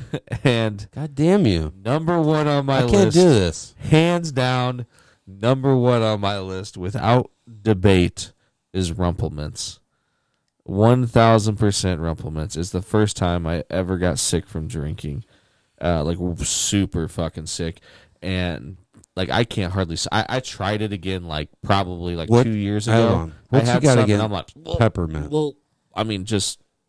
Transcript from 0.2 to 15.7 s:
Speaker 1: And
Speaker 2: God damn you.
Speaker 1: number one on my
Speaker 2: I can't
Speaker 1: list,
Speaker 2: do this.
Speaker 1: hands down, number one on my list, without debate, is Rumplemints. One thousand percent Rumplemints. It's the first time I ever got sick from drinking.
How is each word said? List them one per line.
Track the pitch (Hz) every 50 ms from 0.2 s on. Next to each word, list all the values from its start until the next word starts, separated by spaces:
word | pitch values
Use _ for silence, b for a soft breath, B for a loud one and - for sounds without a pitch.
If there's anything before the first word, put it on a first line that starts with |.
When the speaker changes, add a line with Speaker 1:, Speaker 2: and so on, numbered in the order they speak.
| - - - - -
Speaker 1:
And | 139 120 117 113 107 104 101 104 - _
Speaker 2:
God | 131 147 156 143
damn | 135 151 170 190 208 180
you. | 117 92 82 80 73 82 95 98
Speaker 1:
number | 110 135 160 160 160 175 170
one | 156 151 156 151 151 147
on | 143 143 139
my | 135 135 131
Speaker 2:
I | 123
can't | 120 156
Speaker 1:
list, | 202 196 110 147
Speaker 2:
do | 170 185 175
this. | 139 107 92 85 - - - - - -
Speaker 1:
hands | - - 156 156 165 170 175 175 175 160 139
down, | 131 127 127 127 127 123 127 127 123 117 b b b b b b b b
number | - 95 98 107 120 135 135 127 139 135
one | 127 120 123 123 117 113
on | 110 107 101
my | 101 98 101 98
list, | 95 95 95 92 92 - -
without | 95 90 92 98 110 - 110 120 127 120 - _ _ _ - 113 107 101
debate, | 113 107 92 90 104 95 92 90 82 - - - - - _ _ _ _ _ _ _ -
is | 95 92 82 82
Rumplemints. | - 90 87 85 87 80 78 76 76 76 73 - - - - - - _ _ _ _ _ _ _ _ _ _ _ _ _ _ _ _ _
One | - - 98 107 113 123 127 127
thousand | 117 - 120 113 113 113 113 104 110 104
percent | 101 107 104 98 - - 92 90 76
Rumplemints. | 80 82 80 - - 80 78 78 78 - -
It's | 78 87 92
the | - 90 92
first | - - 107 107 101 -
time | - 95 90 87 87 82
I | 80 85 85 - -
ever | - 92 92 87 95 87
got | 90 90 76 -
sick | - - - 82 -
from | - - 82 80 -
drinking. | - 80 71 76 - - - 76 71 69 - - _ _ _ _ _ _ _ _